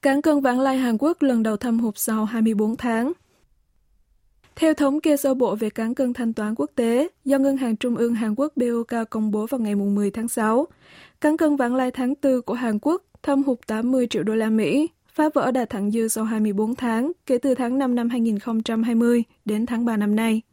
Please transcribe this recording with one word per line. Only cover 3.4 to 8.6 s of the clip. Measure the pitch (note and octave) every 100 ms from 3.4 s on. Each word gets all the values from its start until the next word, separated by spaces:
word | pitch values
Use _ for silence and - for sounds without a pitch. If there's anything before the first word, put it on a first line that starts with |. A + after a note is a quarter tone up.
| _ _ _ _ _ _ _ _ _ _ _ -
Theo | D#4+
thống | D4+ C#4 D4
kê | D#4+ C#4+
sơ | C#4
bộ | C4 A#3
về | G#3 A3
cán | - A3+
cân | B3+ B3+
thanh | A#3+ A#3
toán | A3+ G#3+
quốc | A3 D4
tế | - A#3 A#3+ E4 _
do | C4+ C#4
Ngân | C#4 C4+
hàng | B3+ A3
Trung | B3+ A#3
ương | A#3
Hàn | A#3 A3
Quốc | G#3+ D4
B | -